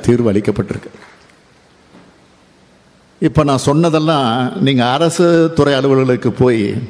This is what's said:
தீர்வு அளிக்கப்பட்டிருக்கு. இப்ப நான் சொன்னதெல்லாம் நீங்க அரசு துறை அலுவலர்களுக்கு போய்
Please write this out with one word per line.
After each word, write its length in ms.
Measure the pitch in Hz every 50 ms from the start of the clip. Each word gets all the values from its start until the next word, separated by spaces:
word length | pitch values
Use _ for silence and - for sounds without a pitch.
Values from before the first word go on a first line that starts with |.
| -
தீர்வு 260 | - 120 120 120 113
அளிக்கப்பட்டிருக்கு. 600 | 95 104 104 - 101 - 101 - - - - - - - - - - _ _ _ _ _ _ _ _ _ _ _ _ _ _ _ _ - - - _ _ _ _ _ _ _ _ _ _ _ _ _ _ _ _ _ _ _ _ _ _
இப்ப 240 | 185 156 - - 151
நான் 240 | 139 139 131 - 139
சொன்னதெல்லாம் 600 | 143 151 170 170 156 160 151 156 160 143 135 117 113 127 127 127 - 190
நீங்க 220 | - 135 139 127 120 120
அரசு 600 | 127 143 165 170 160 - 180 170 170 165 165 165 165
துறை 180 | - 143 139 143
அலுவலர்களுக்கு 580 | 131 131 139 135 131 131 127 123 113 - 127
போய் 320 | 101 - 131 123 120 113 101 104 104 117 127 -